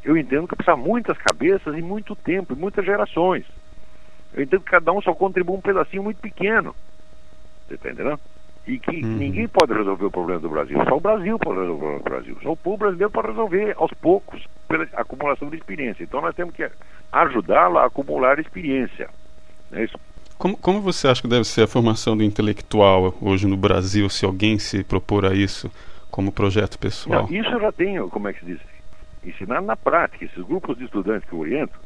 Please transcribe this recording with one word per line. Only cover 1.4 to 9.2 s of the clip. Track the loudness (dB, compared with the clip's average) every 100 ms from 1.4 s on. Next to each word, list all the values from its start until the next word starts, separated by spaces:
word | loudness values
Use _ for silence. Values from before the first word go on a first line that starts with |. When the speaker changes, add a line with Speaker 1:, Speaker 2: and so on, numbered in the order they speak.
| 2 2 0 -6
Speaker 1:
e |
muito | -4 -6 -8 -8
tempo, | -2 -2 -2
e | -4
muitas | -4 -2
gerações. | 0 0 0 2 2 2 -4 -14 -12 -12 -10 -10 -12 -12 -10
Eu | -6
entendo | 0 0
que | 4
cada | 4 4
um | 2
só | 2
contribui | 2 2 2 0 0
um |
pedacinho | 0 2 2 -2
muito | -4 -6
pequeno. | -10 -2 2 2 0 -8 -10 -12 -12 -12 -12 -12 -12 -12 -10
Você | -8
tá | -8
entendendo? | -4 -4 -4 -8 -12 -12 -12 -8
E | -6
que | -4 -4
Speaker 2:
Uhum. | -2
Speaker 1:
ninguém | -2